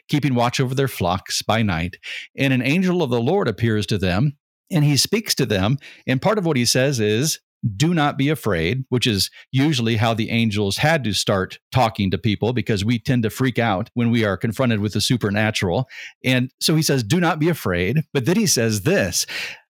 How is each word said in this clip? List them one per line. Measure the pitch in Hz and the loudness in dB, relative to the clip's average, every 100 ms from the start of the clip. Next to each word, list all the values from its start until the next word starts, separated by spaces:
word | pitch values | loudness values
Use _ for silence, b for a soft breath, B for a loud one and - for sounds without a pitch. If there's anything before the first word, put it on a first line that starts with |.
| - | -4
keeping | 147 147 | -2 2
watch | 120 120 - | 2 2 0
over | 127 | -2
their | 131 135 | 0 -2
flocks | - 87 95 - - | -2 -2 -2 -4 -6
by | - 110 | 0 0
night, | 107 82 85 - B B B | 2 0 -4 -8 B B B
and | - 135 | -2 0
an | 127 | 2
angel | 123 170 185 175 | 2 2 2 0
of | 139 | 0
the | 123 | 0
Lord | 120 196 123 | 0 0 0
appears | - 117 107 101 | 0 0 0 0
to | 101 | 0
them, | 90 92 147 - _ _ _ | 2 2 0 -2 _ _ _
and | 170 | 2
he | 143 139 | 4 2
speaks | - 220 - | 0 -2 -2
to | - | -2
them. | 123 101 98 139 B B - | 0 2 2 0 B B -4
And | 131 | 0
part | 139 208 | 2 0
of | 165 | 0
what | 131 | 0
he | |
says | 117 127 135 123 | 2 2 2 2
is, | 104 110 156 - _ _ 113 95 | 0 2 0 -4 _ _ -6 0
"Do | 160 | 0
not | 170 147 - | 2 0 0
be | 139 | 0
afraid," | 156 110 85 80 131 131 | 0 -2 0 0 -2 -2
which | 123 127 | 0 0
is | 98 - B B | 0 -2 B B
usually | 131 147 127 113 113 | 0 2 2 0 2
how | 117 | 2
the | 113 110 | 0 -2
angels | 117 113 101 101 - | 0 0 0 -2 0
had | 151 160 | 2 2
to | 110 | 0
start | 95 - 98 95 - _ | -2 0 0 -2 -8 _
talking | 131 113 - 98 | 0 0 0 -2
to | 92 | 0
people, | 110 98 107 | -2 0 -2
because | 120 104 101 104 | -2 -2 -2 0
we | 120 | -2
tend | - 123 | 0 0
to | 110 | -2
freak | - 131 117 | -2 -2 0
out | 117 92 113 | 0 0 -2
when | 120 117 | -2 0
we | 117 | 2
are | 107 92 | 2 0
confronted | 113 104 127 107 | -4 0 0 0
with | 104 | 0
the | 107 | -2
supernatural. | - 123 104 104 110 - 95 95 131 B B B | 0 0 0 2 0 0 -2 -2 -4 B B B
And | - 127 127 - | 0 0 -2 -4
so | - 160 | 0 2
he | |
says, | 151 135 | 2 0
"Do | 104 170 | 0 0
not | 170 160 | 2 0
be | 160 | 0
afraid." | 165 101 87 90 151 - | 0 -2 0 0 -2 -2
But | - 117 | -2 0
then | 196 | 2
he | 185 | 2
says | 123 113 107 | 2 0 0
this, | 98 190 95 - - B B B B | 2 2 0 -2 -6 B B B B